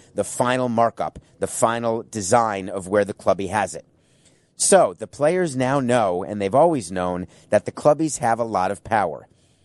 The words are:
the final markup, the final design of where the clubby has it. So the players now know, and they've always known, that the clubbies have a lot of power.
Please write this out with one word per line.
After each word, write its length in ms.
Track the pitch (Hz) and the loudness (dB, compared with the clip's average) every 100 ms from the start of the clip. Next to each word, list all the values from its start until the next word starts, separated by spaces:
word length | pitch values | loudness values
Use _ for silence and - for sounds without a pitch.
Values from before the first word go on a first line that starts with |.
| _ 98 | _ -6
the 80 | |
final 440 | 98 - 123 127 123 | -4 -2 0 0 0
markup, 520 | 113 117 - 80 - - _ | 2 0 0 -8 -8 -20 _
the 80 | 95 | -8
final 560 | - 113 117 117 113 | 0 0 0 -2 -4
design 640 | - 110 92 120 113 98 95 | -6 -8 0 2 2 -2 -6
of 200 | 98 90 | -8 -2
where 160 | 104 | 0
the 100 | 101 | 0
clubby 320 | 104 - 90 98 | -2 -2 0 -2
has 300 | 104 95 82 | -2 -2 -6
it. 80 | - _ _ _ _ _ _ - | -18 _ _ _ _ _ _ -4
So 360 | - 190 127 | 4 4 4
the 140 | 87 107 | 0 -12
players 500 | - 147 185 175 131 | -2 0 0 -2 -2
now 240 | 127 139 | 0 0
know, 420 | 123 123 101 87 | 2 2 2 0
and 160 | 80 104 | -4 -4
they've 160 | 98 | 0
always 380 | 123 170 151 85 | 4 4 2 -4
known, 360 | 92 90 90 90 - _ | -4 -4 -4 -8 -14 _
that 160 | 104 | 0
the 80 | - | 0
clubbies 460 | - 151 147 160 - | 0 2 2 0 -2
have 200 | 113 117 | -2 0
a 60 | |
lot 260 | 117 101 92 | 0 0 -2
of 140 | 98 | -4
power. 420 | - 110 90 69 - _ _ _ | -2 -2 0 -4 -16 _ _ _